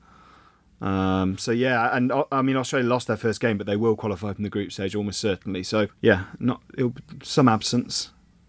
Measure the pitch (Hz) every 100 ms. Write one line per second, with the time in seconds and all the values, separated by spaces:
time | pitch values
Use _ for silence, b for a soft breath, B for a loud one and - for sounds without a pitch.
0 | b b b b b b b _ 101 95
1 | 95 95 95 95 - 117 123 123 117 127
2 | 123 131 151 139 135 135 127 139 120 123
3 | 120 110 117 104 120 104 101 104 113 107
4 | 110 95 104 98 104 104 92 - 98 104
5 | 104 92 110 95 - 92 92 107 104 -
6 | 117 98 92 - 117 127 - - 127 127
7 | - - - - 131 110 - 123 - -
8 | - - _ _